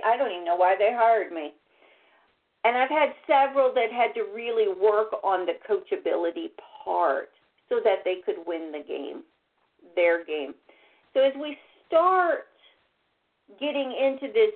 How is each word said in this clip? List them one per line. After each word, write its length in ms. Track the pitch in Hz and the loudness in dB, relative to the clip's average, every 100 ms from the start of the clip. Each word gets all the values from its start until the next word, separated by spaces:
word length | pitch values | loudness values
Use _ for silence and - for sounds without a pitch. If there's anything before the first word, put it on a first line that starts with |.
| 220 | 2
I 120 | 247 | 0
don't 140 | 247 | 0
even 140 | 175 170 | -4 -2
know 100 | 175 | 2
why 200 | 180 190 | 4 4
they 140 | 208 | 2
hired 380 | 240 226 226 185 | 4 4 4 0
me. 220 | 165 147 - _ _ _ _ _ _ _ _ _ _ 233 | -8 -10 -14 _ _ _ _ _ _ _ _ _ _ 0
And 120 | 247 | 2
I've 120 | 262 | 2
had 200 | 302 285 - - | 2 0 -2 2
several 460 | 277 277 269 254 | 4 4 2 2
that 180 | 247 226 | 2 0
had 220 | 240 226 | 0 -2
to 100 | 226 196 | -2 -8
really 340 | 214 233 226 208 | -8 -4 0 0
work 460 | 180 214 208 220 - | 2 2 2 0 -2
on 220 | 190 185 175 | -2 -2 -2
the 80 | 165 - | -6 -4
coachability 800 | 202 - 190 165 160 170 170 165 - - - | -4 -4 -6 -2 -2 -2 -6 -10 -14 -20 -16
part 460 | - 175 165 - - _ _ _ _ | -6 -2 0 -2 -6 _ _ _ _
so 100 | 240 | -2
that 200 | 220 185 | 2 0
they 140 | 180 185 - | 0 -4 -4
could 200 | 180 170 | -6 -6
win 260 | 165 160 | -8 -8
the 120 | 151 139 | -12 -10
game, 360 | 151 131 - - _ _ _ _ _ _ 175 | -10 -10 -14 -18 _ _ _ _ _ _ 0
their 280 | 170 170 160 | 2 2 -2
game. 280 | 151 139 - _ _ _ _ _ | -8 -8 -12 _ _ _ _ _
So 80 | 262 | 0
as 120 | 269 269 | 2 0
we 180 | 302 294 _ _ _ | -8 -12 _ _ _
start 600 | 320 349 370 349 294 - _ _ _ _ _ _ _ _ _ _ - | 2 4 4 2 -2 -6 _ _ _ _ _ _ _ _ _ _ -8
getting 320 | 294 285 262 | -6 -4 -4
into 420 | 240 269 269 269 | -2 -2 -2 -2
this 200 | 214 214 | 2 2